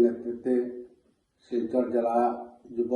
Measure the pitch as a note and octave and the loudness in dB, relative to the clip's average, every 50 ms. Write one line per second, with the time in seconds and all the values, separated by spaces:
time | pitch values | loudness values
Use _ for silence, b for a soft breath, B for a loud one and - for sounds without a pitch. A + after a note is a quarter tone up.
0 | A#2+ A#2+ A#2+ - A#2+ A#2+ A#2+ A#2+ - B2+ B2+ B2 B2 B2 - - - - _ _ | 4 4 4 0 -6 -8 -8 -6 -2 -2 0 0 0 -2 -6 -12 -14 -16 _ _
1 | _ _ _ _ _ _ _ _ _ - B2 A#2+ A#2 A2+ B2+ B2+ A#2+ A#2 A#2+ A#2+ | _ _ _ _ _ _ _ _ _ -6 -4 -4 -2 0 0 0 0 2 2 0
2 | A#2 A#2 A#2 A#2+ A#2+ A#2+ A#2 - - - - - - - A#2+ A#2 A#2+ A#2 B2 | 2 2 2 2 2 2 0 -4 -8 -14 -18 -20 -20 -8 -4 -4 -2 0 0